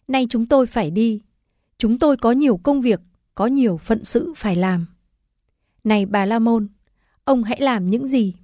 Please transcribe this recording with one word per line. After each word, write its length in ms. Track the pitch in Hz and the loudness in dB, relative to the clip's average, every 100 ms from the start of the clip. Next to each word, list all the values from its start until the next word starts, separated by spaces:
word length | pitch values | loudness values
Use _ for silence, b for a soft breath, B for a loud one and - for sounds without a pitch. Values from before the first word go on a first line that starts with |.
| - | -4
nay 200 | 269 240 | -2 0
chúng 160 | 226 233 | -2 2
tôi 220 | 277 247 | 2 2
phải 240 | 240 156 | -2 -2
đi. 300 | 185 233 214 - _ _ _ _ _ | 0 -2 -2 -10 _ _ _ _ _
Chúng 220 | 220 240 | -2 2
tôi 180 | 302 262 | 2 2
có 140 | 233 | 2
nhiều 260 | 262 285 180 | 2 2 2
công 240 | 285 285 | 0 0
việc, 200 | 240 185 - _ _ - | 0 -2 -4 _ _ -4
có 100 | 226 | -2
nhiều 320 | 269 233 165 | 2 0 -2
phận 260 | - 226 | -2 -4
sự 300 | - 226 339 302 | -2 -2 -2 -6
phải 200 | 214 175 | -4 0
làm. 300 | 185 180 165 _ _ _ _ _ _ _ _ _ | 0 -2 -6 _ _ _ _ _ _ _ _ _
Này 220 | 220 214 202 | -2 0 0
Bà 200 | 202 196 | -2 0
La 140 | 226 | 0
Môn, 280 | 226 226 202 - _ _ _ _ | 2 0 -2 -10 _ _ _ _
ông 200 | - 262 | -2 0
hãy 180 | 214 226 | 0 -2
làm 260 | 269 220 180 | 0 0 -2
những 200 | 226 269 | -2 0
gì 260 | 262 196 - | 0 0 -4